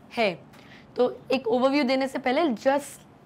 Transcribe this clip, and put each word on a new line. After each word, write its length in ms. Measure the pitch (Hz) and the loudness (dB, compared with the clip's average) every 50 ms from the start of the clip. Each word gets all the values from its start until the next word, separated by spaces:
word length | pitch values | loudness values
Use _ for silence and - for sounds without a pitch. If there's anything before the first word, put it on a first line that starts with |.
| - - - | -20 -10 -2
है। 240 | 240 220 196 165 - - - - - - - - - - - - | 0 0 0 -2 -4 -12 -20 -20 -20 -20 -20 -20 -20 -20 -10 -2
तो 240 | - 247 - - - - - | 0 0 0 0 -6 -4 -4
एक 160 | 262 254 - | -4 -2 0
ओवरव्यू 360 | 220 233 247 254 269 269 294 277 | 0 0 2 2 2 2 2 2
देने 240 | 240 269 262 269 | 2 0 0 0
से 120 | 262 - 269 | -2 -4 -4
पहले 220 | - 254 254 302 | -2 0 0 2
just, 600 | 349 294 220 - - 269 269 285 - - - - - - - - - | 2 0 0 0 0 2 2 2 -2 -6 -14 -20 -20 -20 -20 -20 -12